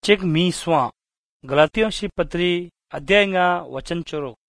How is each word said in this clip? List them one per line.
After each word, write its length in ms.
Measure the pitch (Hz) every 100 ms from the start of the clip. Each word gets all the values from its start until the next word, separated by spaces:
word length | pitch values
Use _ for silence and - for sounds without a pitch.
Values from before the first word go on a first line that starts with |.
चेक 160 | - 202
मी 300 | 190 156 180
स्वा। 400 | - - 160 123 - _ _ _ _ 135
गलातियों 440 | 139 151 - 220
शी 180 | - 208
पत्री 600 | - 165 175 175 175 175 _ _
अध्याय 340 | 143 143 202 202
nga 200 | 190 180 175
वचन 400 | 151 131 - 170
चोरो। 340 | 165 156 139 110